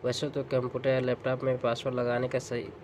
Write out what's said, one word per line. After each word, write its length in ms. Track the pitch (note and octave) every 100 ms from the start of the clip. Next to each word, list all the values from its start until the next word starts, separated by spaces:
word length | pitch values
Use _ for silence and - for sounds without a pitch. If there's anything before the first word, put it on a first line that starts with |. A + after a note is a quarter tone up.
| B2+
वैसे 240 | B2 D3
तो 140 | C#3+
computer 460 | C3 C3 B2 B2 C3+
या 100 | C3
laptop 440 | B2+ B2 C3 B2+
में 140 | C3 B2+
password 380 | B2 A#2 C3+ B2
लगाने 320 | A#2+ A#2+ B2+
का 120 | B2
सही 240 | - A#2+ A2+ -